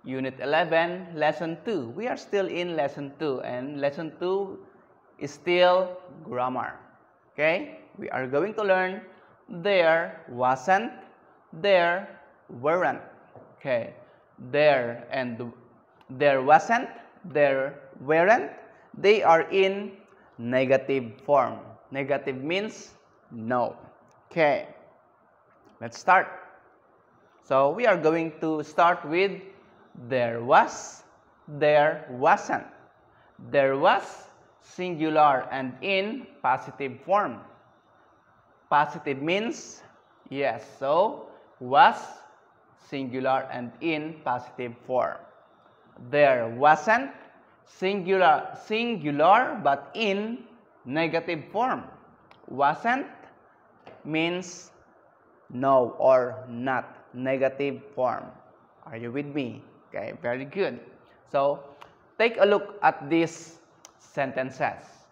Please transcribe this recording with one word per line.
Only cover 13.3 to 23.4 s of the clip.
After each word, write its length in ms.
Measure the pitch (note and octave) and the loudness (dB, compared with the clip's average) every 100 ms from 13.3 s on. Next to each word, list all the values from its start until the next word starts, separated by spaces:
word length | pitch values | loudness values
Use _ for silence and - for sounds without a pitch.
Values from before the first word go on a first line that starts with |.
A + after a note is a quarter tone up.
| - - - | -20 -20 -12
Okay, 400 | C#3+ A#2+ F#2+ - - _ _ _ B2+ | -4 -4 -4 -14 -20 _ _ _ -4
there 540 | C#3+ D3+ C3+ A#2+ A#2 - | 2 4 4 0 -8 -8
and 400 | C3+ B2 A#2 A#2+ - - _ _ _ - | -6 -6 -8 -12 -14 -20 _ _ _ -20
there 320 | C3 C#3+ C3+ | 2 2 4
wasn't, 460 | C3 D#3+ - A#3 - - - _ | 6 4 6 -2 -2 -14 -20 _
there 680 | F3+ C#3+ C#3+ C3+ C#3 - - - | -6 2 2 2 -2 -8 -20 -14
weren't, 540 | C3 D#3+ F3+ B3 G#4+ - - - - | 0 4 6 4 2 -12 -20 -20 -20
they 300 | - F#3+ G#3+ | 0 4 4
are 260 | D#3+ E3 - | 6 4 4
in 400 | G3 F#3+ G3 G3 - - _ _ - | 2 2 0 -8 -14 -20 _ _ -10
negative 800 | A#2 B2+ C3 C3 - C3+ A#2 - - | -2 0 4 2 2 -2 -2 -12 2
form. 320 | C#3+ A#2 G#2+ - - _ | 2 2 -4 -16 -20 _
Negative 480 | C3+ C3+ C#3 C#3 C3 | -8 -2 -2 -2 -6
means 560 | C#3+ F#3 G#3+ - - _ _ _ _ | -4 -4 -4 -12 -20 _ _ _ _
no. 420 | A#2 | -12